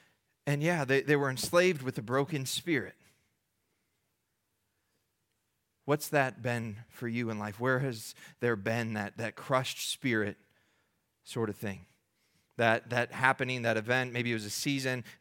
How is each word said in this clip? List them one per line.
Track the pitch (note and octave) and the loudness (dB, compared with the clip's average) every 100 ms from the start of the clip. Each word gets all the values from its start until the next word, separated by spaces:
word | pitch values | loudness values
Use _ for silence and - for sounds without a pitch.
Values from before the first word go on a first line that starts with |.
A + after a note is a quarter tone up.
| _ _ _ _ - | _ _ _ _ -2
and | C#3+ | 0
yeah, | D#3+ E3+ | 2 0
they, | B2+ C3+ | 2 2
they | C3+ D3 | 4 4
were | C#3 | 2
enslaved | B2+ - F3 F#3 D#3 | -2 2 4 6 2
with | B2+ C3 | -4 -6
a | |
broken | G#2+ C3 C#3 D3+ | 0 0 0 -2
spirit. | C3 - F3 C#3 F#2 - _ _ _ _ _ _ _ _ _ _ _ _ _ _ _ _ _ _ _ _ _ _ _ _ _ _ _ _ - | -4 -4 0 -2 -2 -12 _ _ _ _ _ _ _ _ _ _ _ _ _ _ _ _ _ _ _ _ _ _ _ _ _ _ _ _ 0
What's | D3 - | 0 2
that | D3 C3 - | 2 2 0
been | B2 A#2+ A2+ G#2 - | -2 -2 -4 -8 -14
for | - A#2+ | -8 -4
you | A#2 A#2 | -2 -2
in | G#2+ | -2
life? | G#2+ G#2 | -6 -2
Where | B2+ C3 | 2 2
has | C3+ A2 - - - - | 0 -4 -10 -16 -20 -2
there | A#2+ A2 | 0 0
been | G#2+ A#2 A2+ | 0 -2 -2
that, | G#2+ G2+ - | -4 -6 -6
that | A2+ - | -8 -8
crushed | - C3 C3 - - | 0 0 0 -6 -8
spirit | - C3+ A2 G#2 - _ _ _ _ _ _ _ _ | -4 0 2 0 -4 _ _ _ _ _ _ _ _
sort | - B2 A2 | -8 -2 -2
of | G2 | -4
thing? | G#2+ F#2 - _ _ _ _ _ _ - | -8 -10 -14 _ _ _ _ _ _ 2
That, | A#2 A2+ B2 | 4 4 0
that | B2 A#2+ | -2 -2
happening, | - C3 C3+ B2+ B2+ | 2 2 4 0 0
that | A#2 A2 | 0 0
event, | A2 B2+ B2+ | 2 0 0
maybe | A#2+ A#2+ | -2 -2
it | |
was | A2+ | -2
a | G#2 | -4
season | - D3 C3+ C3 B2+ - - | -4 -2 -2 -2 -4 -8 -6